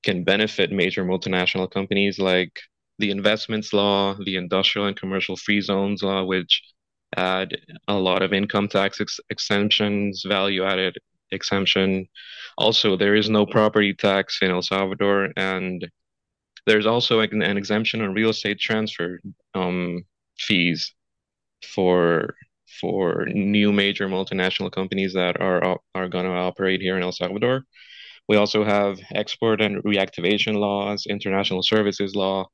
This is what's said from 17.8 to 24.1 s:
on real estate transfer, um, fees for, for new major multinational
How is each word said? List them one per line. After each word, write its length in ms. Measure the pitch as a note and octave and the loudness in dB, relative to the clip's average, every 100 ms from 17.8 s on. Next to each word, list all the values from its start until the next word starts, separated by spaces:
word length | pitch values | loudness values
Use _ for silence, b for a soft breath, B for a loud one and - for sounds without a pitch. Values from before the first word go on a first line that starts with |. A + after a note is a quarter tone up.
| A2 A2+ | 0 -2
on 120 | G#2 | -2
real 160 | F#2+ A2 | 0 0
estate 300 | G#2+ G#2 G#2 | 0 -4 -4
transfer, 600 | - A2 G#2+ - F2 F2+ G2+ - _ G2 | -2 -2 -2 -4 -6 -6 -14 -18 _ -4
um, 480 | F2+ F2+ F2+ F2 - _ _ - | -2 -2 -4 -6 -10 _ _ -12
fees 560 | - G2 F2 D#2+ - _ _ _ _ _ _ _ - | 0 2 2 0 -6 _ _ _ _ _ _ _ -8
for, 640 | - F#2 F2+ E2+ E2+ - - _ _ _ - | 0 2 4 4 2 -2 -10 _ _ _ -8
for 460 | - F#2+ F2+ E2 - | -4 0 0 0 -2
new 460 | G#2 G2 G#2 G#2 | -2 2 4 4
major 340 | G2+ G2 G2 | 4 2 0
multinational 640 | G2 | -4